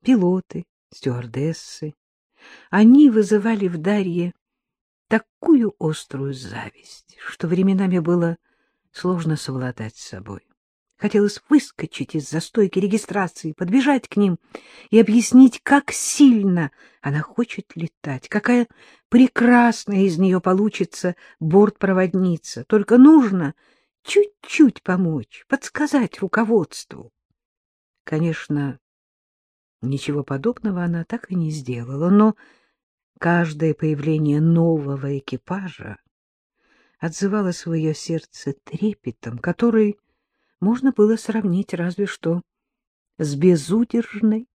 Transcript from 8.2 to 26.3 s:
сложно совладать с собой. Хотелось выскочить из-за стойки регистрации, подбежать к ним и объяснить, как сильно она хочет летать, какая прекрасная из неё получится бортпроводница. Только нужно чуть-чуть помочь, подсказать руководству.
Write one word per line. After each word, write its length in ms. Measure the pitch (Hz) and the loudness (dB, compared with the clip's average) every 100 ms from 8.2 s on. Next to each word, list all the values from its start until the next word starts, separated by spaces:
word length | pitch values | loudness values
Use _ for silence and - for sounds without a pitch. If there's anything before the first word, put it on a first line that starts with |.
| 170 170 _ _ _ _ _ - | -2 -6 _ _ _ _ _ -8
сложно 400 | 180 180 160 151 | -4 -4 -4 -4
совладать 600 | - 131 127 120 110 - | -6 -8 -8 -10 -14 -14
с 120 | - | -18
собой. 340 | 95 107 95 _ _ _ _ _ _ | -18 -16 -18 _ _ _ _ _ _
Хотелось 460 | 208 208 208 - _ | -2 0 0 -4 _
выскочить 640 | 285 - - 156 - - | -2 -2 -12 -12 -10 -8
из-за 260 | 156 135 156 | -8 -6 -8
стойки 380 | - - 202 185 | -6 -2 -2 0
регистрации, 760 | 196 214 - 202 175 - 160 | -2 -2 -4 -6 -6 -8 -12
подбежать 560 | 151 180 254 262 269 - | -8 -2 0 2 0 -2
к 80 | 208 | 0
ним 220 | 202 170 _ - _ - - | 0 0 _ -20 _ -20 2
и 80 | 220 | 4
объяснить, 640 | 214 226 214 254 262 - | 4 2 6 8 8 6
как 300 | - 285 - | 2 2 2
сильно 800 | - - - 277 226 196 180 147 _ _ _ | -8 -8 6 6 6 0 -2 -4 _ _ _
она 180 | 143 147 | -6 -6
хочет 520 | - - 240 - - | -6 -6 -6 -8 -16
летать, 540 | - 165 _ 151 131 - | -12 -12 _ -12 -12 -6
какая 380 | 208 226 240 233 _ - _ _ | -4 0 0 0 _ -20 _ _
прекрасная 960 | 240 254 - 233 240 240 220 - 196 | 4 4 4 4 4 4 0 -4 0
из 140 | 190 160 | 0 2
неё 220 | 190 185 | 2 2
получится 720 | 185 185 208 - 175 - 147 - - _ | 0 0 0 -2 -8 -4 -8 -8 -18 _
бортпроводница. 1300 | 156 190 214 - 196 185 185 185 185 165 - - | 2 4 4 2 0 0 0 0 -2 -2 -8 -16
Только 320 | - 214 202 247 | -2 0 4 8
нужно 580 | 269 311 233 190 147 - _ _ _ _ | 10 8 6 -2 -4 -8 _ _ _ _
чуть-чуть 800 | - 403 415 _ - - 277 - | 0 0 0 _ -12 4 4 4
помочь, 600 | - 180 180 151 101 - _ | -4 -2 0 -4 -8 -20 _
подсказать 680 | 277 - - 294 285 220 - | -6 -6 -6 -2 0 -2 -6
руководству. 920 | 190 | -4